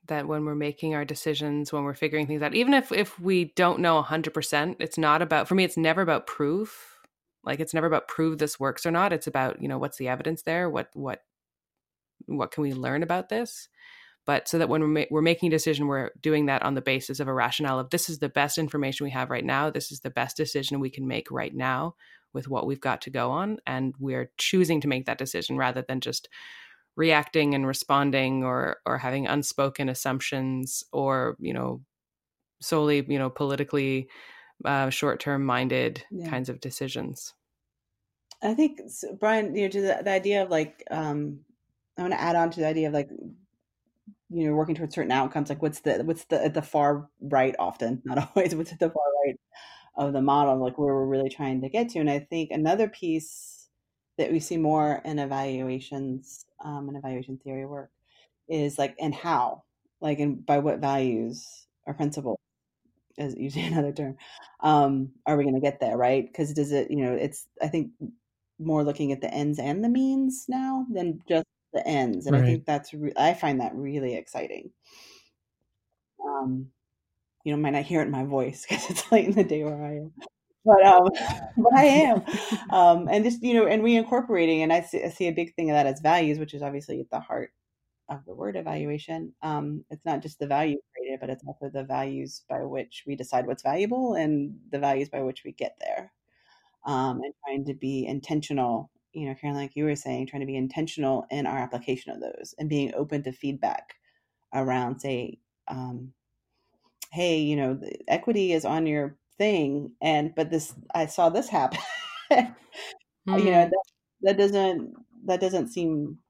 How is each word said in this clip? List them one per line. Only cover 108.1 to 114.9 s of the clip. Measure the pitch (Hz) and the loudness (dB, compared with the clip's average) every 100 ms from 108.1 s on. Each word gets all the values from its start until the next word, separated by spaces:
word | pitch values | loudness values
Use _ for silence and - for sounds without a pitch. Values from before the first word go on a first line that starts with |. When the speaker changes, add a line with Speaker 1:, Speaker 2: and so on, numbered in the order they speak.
| 160 - 220 185 | 0 2 2 2
Speaker 2:
is | 165 | 2
on | 156 156 160 | 2 0 0
your | 147 143 - _ _ | 0 -2 -6 _ _
thing, | 208 196 143 143 143 - | 2 4 2 -2 -6 -4
and, | 160 151 151 | 0 2 0
but | 160 156 | -2 0
this, | 160 - - - | 0 -4 -14 -6
I | 170 156 | -2 -2
saw | - 170 | 4 4
this | 180 240 | 4 0
happen." | 196 131 - - - - - - | 0 0 -2 -8 -10 -10 -14 4
<laughs> | 262 247 - _ - - - _ _ - | 4 4 -6 _ -16 -16 -16 _ _ 0
You | 381 381 | 4 8
know, | 359 170 | 8 8
Speaker 1:
Mm. | |
Speaker 2:
that, | 185 - _ _ _ | 4 -2 _ _ _
that | 190 196 | 2 6
doesn't, | 202 202 190 175 - | 6 6 2 0 -4